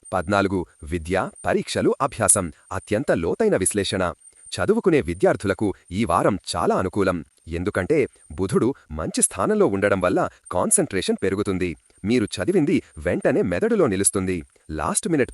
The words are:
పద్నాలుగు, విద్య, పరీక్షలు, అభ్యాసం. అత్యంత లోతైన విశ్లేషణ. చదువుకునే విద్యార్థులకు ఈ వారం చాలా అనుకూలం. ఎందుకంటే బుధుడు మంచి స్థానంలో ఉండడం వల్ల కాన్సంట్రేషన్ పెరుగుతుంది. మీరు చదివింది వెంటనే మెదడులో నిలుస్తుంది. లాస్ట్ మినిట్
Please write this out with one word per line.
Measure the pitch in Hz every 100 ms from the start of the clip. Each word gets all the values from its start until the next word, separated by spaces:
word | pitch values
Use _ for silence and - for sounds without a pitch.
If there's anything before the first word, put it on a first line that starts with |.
| -
పద్నాలుగు, | 95 85 101 98 95 82 _
విద్య, | 73 87 78 92 156 - 90
పరీక్షలు, | 214 - 101 123 -
అభ్యాసం. | 135 - 101 104 85 - -
అత్యంత | 95 - 104 151
లోతైన | 127 85 175 220 135
విశ్లేషణ. | - 104 95 98 87 - _ _ -
చదువుకునే | - 92 220 196 151
విద్యార్థులకు | 87 90 185 123 98 92 104 - -
ఈ | 90 107
వారం | 87 156 98 - 85
చాలా | 113 208
అనుకూలం. | 92 107 95 87 - _ -
ఎందుకంటే | 82 92 98 92 156 107 _ -
బుధుడు | 78 98 185 110 - -
మంచి | 78 85 262
స్థానంలో | - - 113 214 160
ఉండడం | 98 101 98
వల్ల | 90 170 139 - -
కాన్సంట్రేషన్ | 90 220 - 156 92 139 226
పెరుగుతుంది. | 95 95 101 92 90 78 _ _ 98
మీరు | 123 101
చదివింది | - 95 190 151 156 - -
వెంటనే | 82 143 180 147
మెదడులో | 113 87 220 220 143
నిలుస్తుంది. | 95 98 98 92 90 69 _ -
లాస్ట్ | 76 78 202 190
మినిట్ | 156 113